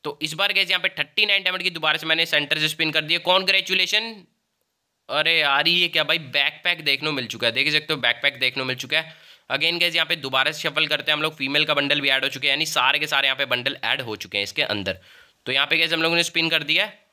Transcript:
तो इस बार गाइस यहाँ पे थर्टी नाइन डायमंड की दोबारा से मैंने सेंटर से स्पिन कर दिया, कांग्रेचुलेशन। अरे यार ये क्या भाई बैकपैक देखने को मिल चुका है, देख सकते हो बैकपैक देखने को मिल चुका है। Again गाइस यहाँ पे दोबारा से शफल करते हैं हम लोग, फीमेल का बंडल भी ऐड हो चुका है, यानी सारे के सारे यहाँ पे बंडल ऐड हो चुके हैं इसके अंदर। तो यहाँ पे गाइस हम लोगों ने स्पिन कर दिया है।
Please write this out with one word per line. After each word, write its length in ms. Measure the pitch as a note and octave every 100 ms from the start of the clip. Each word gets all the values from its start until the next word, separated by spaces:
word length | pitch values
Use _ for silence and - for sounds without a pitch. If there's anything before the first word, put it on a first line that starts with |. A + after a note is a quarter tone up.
तो 140 | D3+ -
इस 100 | D#3
बार 200 | D#3+ G3+
गाइस 180 | G3 F#3
यहाँ 120 | F#3
पे 60 | F#3
थर्टी 380 | - F3+ - G#3
नाइन 160 | G3
डायमंड 200 | F#3 F#3
की 80 | F3+
दोबारा 280 | E3 D#3 D#3
से 80 | D#3+
मैंने 200 | D#3+ E3
सेंटर 320 | D3+ C#3+ D#3
से 100 | D#3
स्पिन 220 | D#3 D#3+
कर 100 | D#3
दिया, 180 | D3+ E3+
कांग्रेचुलेशन। 1040 | E3+ F#3 F#3+ F#3+ F#3 F#3+ F3+ G#3 A3+ G#3+ E3+ _ _ _ _ _ _ _ -
अरे 280 | C#3+ D#3 E3
यार 300 | D3 C#3 D#3
ये 200 | F3 F3
क्या 160 | D#3+
भाई 140 | D3+ E3+
बैकपैक 680 | C3+ C#3+ C#3 D3+ F3 E3+
देखने 240 | D3 C3+ D3+
को 40 |
मिल 140 | C#3 A#2
चुका 200 | A2+ A#2
है, 60 |
देख 200 | A#2+ C#3+
सकते 200 | D3+ D3+
हो 60 | D3+
बैकपैक 380 | A#2+ A#2+ C#3+ B2+
देखने 240 | B2+ C#3
को 40 | C3
मिल 100 | B2+
चुका 220 | B2 D#3
है। 180 | D#3+ - - - -
Again 280 | C3+ D#3+ E3+
गाइस 140 | F3
यहाँ 120 | E3 D#3+
पे 100 | E3+
दोबारा 360 | C3+ C3 C#3
से 160 | D#3 D#3+
शफल 180 | D3 D3+
करते 260 | D3 D3
हैं 40 | D3+
हम 60 |
लोग, 140 | D#3 D#3
फीमेल 280 | C3+ D3
का 100 | D#3
बंडल 260 | C#3+ C#3+ D3
भी 80 | C#3
ऐड 160 | C3+
हो 40 | C3+
चुका 180 | C3+ C#3+
है, 40 |
यानी 160 | C#3 D3+
सारे 320 | D#3 B2+ D3
के 80 | D3
सारे 220 | C#3+ C3+
यहाँ 80 | C3
पे 80 |
बंडल 340 | C3+ B2 C3 C#3
ऐड 160 | A2 C#3
हो 160 | A#2 G#2
चुके 220 | - G2+
हैं 40 |
इसके 200 | G2+ -
अंदर। 360 | D3 G#2 F#2+ F#2+ - - - _ -
तो 60 |
यहाँ 140 | C3+ C#3+
पे 120 | E3
गाइस 140 | E3
हम 100 | E3
लोगों 140 | E3 E3+
ने 60 |
स्पिन 280 | E3 E3+ E3
कर 120 | D#3+
दिया 220 | D3 E3
है। 220 | G#3 - _